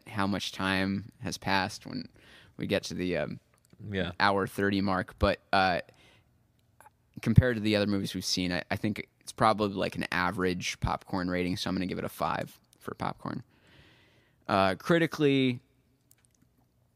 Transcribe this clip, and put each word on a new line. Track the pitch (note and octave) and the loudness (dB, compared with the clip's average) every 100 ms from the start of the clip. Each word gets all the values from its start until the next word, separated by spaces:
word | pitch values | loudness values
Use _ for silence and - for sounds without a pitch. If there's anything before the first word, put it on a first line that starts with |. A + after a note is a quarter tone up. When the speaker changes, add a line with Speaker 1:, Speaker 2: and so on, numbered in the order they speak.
| - | -8
Speaker 1:
how | G#2+ G2 | -2 -2
much | F#2+ - | -2 -4
time | - F#2+ F#2+ F#2+ G2 G2+ - | -4 0 0 0 -2 -6 -12
has | F#2 - | -10 -6
passed | - G2 F#2+ - - | 0 0 0 -6 -12
when | - - - - - - - | -12 -12 -20 -20 -20 -20 -8
we | - | -2
get | G2 | -2
to | - | -2
the, | F2+ F2+ E2 | -4 -2 -2
um, | D2 - _ _ _ - G#2+ | -4 -8 _ _ _ -18 -8
Speaker 2:
Yeah. | F#2+ E2+ F2 | -4 -4 2
Speaker 1:
hour | G2+ G2 F#2+ | 2 2 0
thirty | - G2+ G2+ | 0 0 2
mark. | G2 F#2 F#2 - | 0 0 -4 0
But, | G2+ - _ | 0 0 _
uh, | G2 F#2+ E2+ - - _ _ _ _ _ _ _ _ - _ _ - | 2 4 0 -4 -16 _ _ _ _ _ _ _ _ -20 _ _ -4
compared | A#2+ A2 B2+ A2+ | 4 8 8 4
to | |
the | G#2+ G#2 | 2 2
other | G#2 | 2
movies | G2 - | 0 -4
we've | F#2 | -6
seen, | - - F2+ | -4 -2 -2
I, | F2+ - | -2 -2
I | G2 | -2
think | A2 G2+ - _ | -2 -4 -10 _
it's | - | -12
probably, | - A2+ G#2 G#2 | 2 2 4 0
like, | G2 F2+ F2 | 0 -4 -4
an | - | -4
average | F2 F2+ F#2 F#2 F2+ - - | -2 0 0 0 -2 -4 -4
popcorn | - - - F#2+ F2+ | -4 -4 -4 -4 -2
rating, | F2+ F2+ F2+ | -2 -2 -2
so | - | -4
I'm | |
gonna | F#2 F2+ | -4 -4
give | E2+ | -6
it | |
a | - | -8
five | - D#2 - - - _ _ | -4 -4 -4 -6 -14 _ _
for | - | -14
popcorn. | - - - - - - _ _ - - - _ _ _ _ - | -8 -8 -8 -8 -10 -12 _ _ -20 -20 -20 _ _ _ _ -2
Uh, | G2+ F#2+ | 2 2
critically, | F#2 - E3+ E3 - D3 C#3 C3 B2 - _ _ _ _ _ _ _ _ _ _ _ _ | 0 2 2 2 2 2 4 2 -2 -8 _ _ _ _ _ _ _ _ _ _ _ _